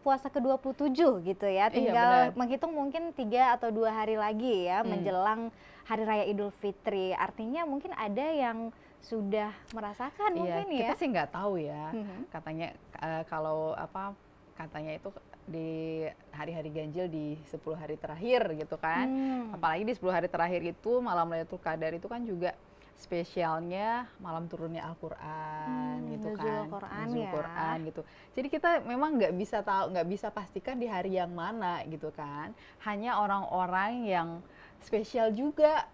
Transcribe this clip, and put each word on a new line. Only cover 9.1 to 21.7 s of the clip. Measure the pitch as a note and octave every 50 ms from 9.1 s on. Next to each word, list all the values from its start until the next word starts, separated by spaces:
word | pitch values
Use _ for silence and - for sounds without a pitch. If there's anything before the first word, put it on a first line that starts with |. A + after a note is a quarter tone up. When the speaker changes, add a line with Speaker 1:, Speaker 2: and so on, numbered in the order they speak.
| A#3 A3+ G#3 G3 G3 G#3+ G#3 G#3 G3+ - - -
Speaker 1:
merasakan | - A3+ G#3 G#3 G#3 - B3 C#4 - - G#4 G#4+ F#4
Speaker 2:
Iya, | E4
Speaker 1:
mungkin | E4+ F4+ E4+ F4+ G4+ G4+
ya. | E4 C4
Speaker 2:
kita | A#3 A3+ -
sih | - F4+ C#4+
nggak | A#3+ F3 D3+ D3
tahu | - E3+ F#3+ G#3 G3+ F3
ya. | D#3 D3 D3 D3 D3+ D#3 D#3+
Speaker 1:
Mhm. | A3+ G#3+ G3+ F#3 G3 B3+ -
Speaker 2:
Katanya, | - E3 D#3+ D#3+ D#3 D#3+ E3 - - - - - -
eh, | - - D#3+ D#3+ D#3+ E3
kalau | - - D#3 D#3 D#3 D#3 D#3 D#3 D#3 D#3
apa, | - - - - F#3+ F#3+ G3+ G3+ G3+ - - - - - - -
katanya | - D#3+ D#3+ - D3+ D3+ D#3 D#3
itu | - - G3 G3+ - - - - - -
di | - D#3+ E3 D#3+ D#3+ D#3+ D#3+ D#3+ D#3+ D#3+ D#3+ D#3 D#3 - - - -
hari-hari | - D3 D3+ E3 E3 E3 D#3 D#3
ganjil | D3+ D#3+ D#3 D3+ D3 F3 F#3
di | F3+ D#3+ D#3+ D3+ D3+ D3+ D#3 D#3
sepuluh | - - D#3 - E3 E3
hari | E3+ D#3 D3+ D#3
terakhir | D#3 - D3+ D3+ D#3+ F#3 A#3 B3+ B3 A3 F#3+ D#3+
gitu | D3+ D#3 D3+ -
kan. | D#3 - D#3+ D#3+ F3 B3+
Speaker 1:
Hmm. | C4 C4 C4+ C4+ C4+ C4 B3+ A#3+ A3 G#3
Speaker 2:
Apalagi | F3+ E3 E3 D#3+ E3+ G#3+
di | A3 B3
sepuluh | G3 - F#3 F#3
hari | E3+ E3
terakhir | F3+ - E3+ E3 F3 F3+ F3 E3
itu, | E3+ F3 - - G#3+ A#3+ B3
malam | B3 A#3 F#3 F3 E3 E3+
Lailatul | E3 E3 E3 E3 - F3+
Qadar | - E3